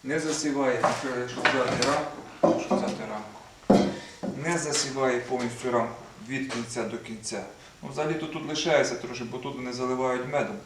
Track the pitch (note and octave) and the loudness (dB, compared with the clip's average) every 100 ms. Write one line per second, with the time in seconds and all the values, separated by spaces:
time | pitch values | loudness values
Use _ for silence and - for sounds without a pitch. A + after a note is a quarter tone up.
0 | C3 D#3 D#3 C#3+ D3 C#3 C3+ A#2+ D3 B2+ | 0 0 0 0 0 2 2 4 2 2
1 | C3+ B2 B2 B2+ - C3+ B2 - C#3 C#3+ | -2 -2 -4 0 2 4 2 2 4 2
2 | - - - - - - - G3+ - - | 0 -6 -14 2 4 4 2 0 0 -4
3 | A2 G#2+ - - - - - - - - | -6 -6 -8 -14 -20 -18 6 6 6 0
4 | - - - C3+ D#3 E3+ D3 - C#3 C3 | -12 -8 -8 -4 0 0 0 0 0 2
5 | B2+ B2 B2 B2+ A#2+ - B2+ A#2+ A2+ - | 2 2 0 -2 -2 -2 0 2 0 -4
6 | - - A2 C3+ C3+ A#2+ A2+ B2 A2 A2+ | -14 -16 -6 -4 -2 -4 -4 -4 -4 -6
7 | - A2 - G#2 F2+ - - - D3+ C3+ | -8 -10 -6 -8 -8 -14 -20 -14 -10 -4
8 | D#3 D#3+ D#3+ D#3+ D3+ D3+ E3+ D3 B2+ - | -2 -2 -4 -6 -4 -2 4 6 4 0
9 | - B2 A2+ B2 C#3 B2+ B2+ B2+ B2+ B2+ | -6 -6 -6 -6 -6 -6 -6 -2 0 2
10 | C3 B2 B2+ C#3+ G#2 - | 2 0 0 -2 -2 -6